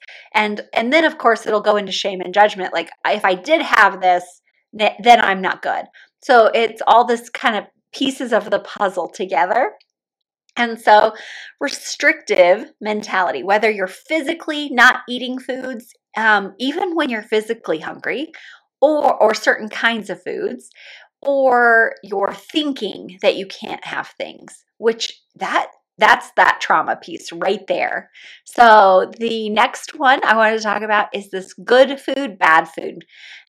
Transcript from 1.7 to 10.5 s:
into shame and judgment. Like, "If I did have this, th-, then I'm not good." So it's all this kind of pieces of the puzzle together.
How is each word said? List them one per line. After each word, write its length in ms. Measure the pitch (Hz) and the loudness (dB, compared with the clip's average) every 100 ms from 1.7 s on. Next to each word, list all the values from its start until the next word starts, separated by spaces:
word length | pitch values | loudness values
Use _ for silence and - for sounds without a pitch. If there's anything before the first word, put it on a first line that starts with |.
| 208 | 0
into 140 | 190 | -2
shame 300 | 190 202 185 | -6 -6 -8
and 120 | 180 | -2
judgment. 400 | 202 208 202 185 | 2 2 0 -6
Like, 180 | 165 165 - | -6 -8 -6
"If 200 | 160 208 | -4 0
I 100 | 202 | 0
did 280 | 185 269 320 | -2 0 -2
have 380 | 277 233 196 190 | 2 4 4 4
this, 420 | 185 180 180 - _ _ _ 214 | 0 0 -2 -16 _ _ _ -2
th-, 160 | 208 - | -2 2
then 180 | 233 233 | 6 6
I'm 200 | 202 190 | 4 -2
not 200 | 185 - | -4 -4
good." 260 | 151 98 - _ _ _ | -6 -6 -8 _ _ _
So 300 | - 240 214 | 2 4 4
it's 280 | 226 226 226 - | 2 -2 -2 2
all 180 | 226 | 4
this 240 | 233 233 - | 2 -2 -6
kind 260 | - 254 208 | -4 -2 -2
of 80 | - _ _ | -6 _ _
pieces 400 | - 269 269 240 | -6 -6 -4 -2
of 180 | 214 214 | -2 0
the 100 | 196 | -4
puzzle 480 | - - 196 190 165 | -4 -6 -4 -4 -8
together. 640 | - 190 175 180 226 311 - _ _ _ _ _ _ _ | -8 -4 -2 0 0 -2 -6 _ _ _ _ _ _ _